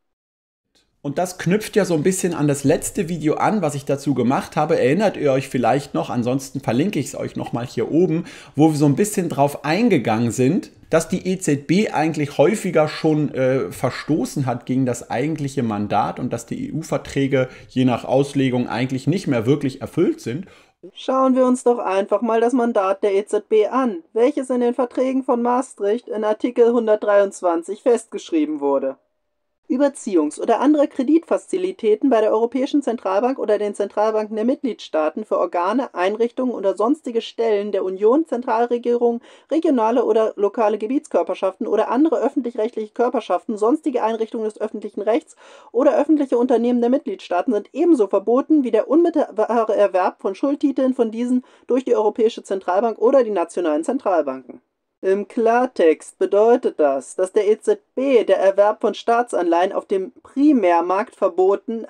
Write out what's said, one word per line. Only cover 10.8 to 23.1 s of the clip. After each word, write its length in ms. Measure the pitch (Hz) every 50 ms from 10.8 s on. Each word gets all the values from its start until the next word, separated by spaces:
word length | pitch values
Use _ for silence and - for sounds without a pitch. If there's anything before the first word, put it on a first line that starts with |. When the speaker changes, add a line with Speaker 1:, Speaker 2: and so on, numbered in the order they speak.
| - _
Speaker 1:
dass 180 | - 165 160 -
die 180 | - 185 -
E 120 | 185 185 185
Z 280 | - - 147 135 -
B 260 | - 156 196 220 -
eigentlich 460 | - 135 156 160 156 151 147 143 - -
häufiger 520 | 139 170 214 214 - 185 160 160 151 147
schon, 440 | - - - 160 156 151 151 - -
äh, 380 | - 131 127 131 131 101 90
verstoßen 760 | - - - 123 - - - - 151 180 254 - - 156 131 131
hat 180 | 120 120 -
gegen 200 | - 127 131 135
das 240 | 123 120 - - -
eigentliche 540 | - 113 131 156 165 143 143 135 - 143 123
Mandat 560 | 113 104 104 104 101 104 101 123 156 180 -
und 140 | - 123 120
dass 120 | 113 -
die 220 | - - - - -
E-U-Verträge 800 | - 151 160 - 156 - - - - 139 139 135 143 131 127 127 - - - -
je 160 | - 127 127
nach 180 | 127 120 113 -
Auslegung 640 | - 120 135 143 135 - 139 131 131 120 123 123 -
eigentlich 400 | 82 113 127 131 135 127 - 139
nicht 200 | 165 196 - 165
mehr 180 | 131 117 107
wirklich 340 | 123 147 151 - 131 - -
erfüllt 400 | - - - 151 175 277 311 -
sind. 280 | - 117 117 160 190 - - - _ _ _ _ - 180 -
Speaker 2:
Schauen 440 | - - - 262 262 262 262 254 262
wir 80 | 254
uns 180 | 254 254 247 -
doch 140 | 247 240 240
einfach 440 | - 185 185 196 202 - 214 202
mal 200 | 247 220 220 226
das 100 | 226 240
Mandat 520 | 269 254 233 233 233 214 190 190 196 - -
der 100 | 208